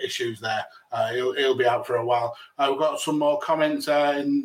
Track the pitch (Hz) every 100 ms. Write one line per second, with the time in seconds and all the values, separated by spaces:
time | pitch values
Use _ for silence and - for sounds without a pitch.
0 | 127 - 120 110 - - - - _ 117
1 | 113 120 127 131 135 127 120 120 120 120
2 | 117 120 120 - - - 139 135 156 147
3 | - 151 147 147 - 156 151 143 143 147
4 | 143 143 143 143